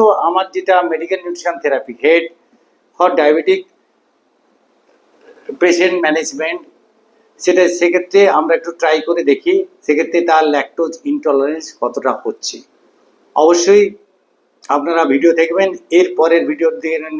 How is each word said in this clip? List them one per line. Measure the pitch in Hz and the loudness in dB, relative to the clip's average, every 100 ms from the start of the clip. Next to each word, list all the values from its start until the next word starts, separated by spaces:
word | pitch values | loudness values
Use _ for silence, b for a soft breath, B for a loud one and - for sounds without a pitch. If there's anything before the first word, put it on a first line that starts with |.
আমার | 220 - 160 185 190 | 2 2 0 -2 -4
যেটা | 185 185 180 | -4 2 2
মেডিকেল | 175 160 170 185 | 2 -4 -4 -6
নিউট্রিশন | 175 151 175 170 | -6 -8 -6 -4
থেরাপি | 147 135 - 113 | -2 -4 -4 -2
হেড | 143 170 170 - _ _ _ _ _ - | 2 2 0 -10 _ _ _ _ _ -2
for | 180 165 | 0 2
diabetic | 147 156 185 190 - _ _ _ _ _ _ _ _ _ _ _ _ _ _ _ - - - - | 2 2 0 -2 -4 _ _ _ _ _ _ _ _ _ _ _ _ _ _ _ -20 -18 -16 -2
পেশেন্ট | 175 170 180 180 | 0 2 0 0
ম্যানেজমেন্ট, | 156 160 147 135 160 175 - _ _ _ _ _ _ _ | -2 -2 -4 -6 -8 -8 -14 _ _ _ _ _ _ _
সেটা | 180 180 175 | 0 2 2
সেক্ষেত্রে | - 175 180 175 196 196 | 0 0 0 0 4 4
আমরা | 147 165 | 2 0
একটু | 165 170 | -2 -4
ট্রাই | - 160 156 | -4 0 0
করে | 156 175 | 0 -2
দেখি, | 143 139 175 190 - _ | 0 0 0 0 -2 _
সেক্ষেত্রে | - 147 - 170 | -2 -2 0 -2
তার | 170 160 | 2 2
ল্যাকটোজ | 156 143 - - 160 - | 2 0 -4 -4 -6 -6
ইনটলারেন্স | 143 147 151 139 139 160 - - | -6 -4 0 0 0 -4 -12 -8
কতটা | 120 131 131 113 | -6 -4 -4 -4
হচ্ছে। | 113 - - - - _ _ _ _ _ _ - | -6 -8 -12 -12 -18 _ _ _ _ _ _ 0
অবশ্যই | 156 175 196 208 202 - _ _ _ _ _ _ - | 2 4 4 4 2 -2 _ _ _ _ _ _ -4
আপনারা | 143 151 165 | -4 -2 -2
ভিডিও | 147 135 165 | 0 2 2
দেখবেন, | 165 165 180 190 180 - | 2 0 0 -2 -4 0
এর | 170 180 - | 0 2 0
পরের | 160 165 139 | 2 2 0
ভিডিওর | 147 165 - | -2 -2 -2
দিকে | 160 156 156 | -6 -6 -6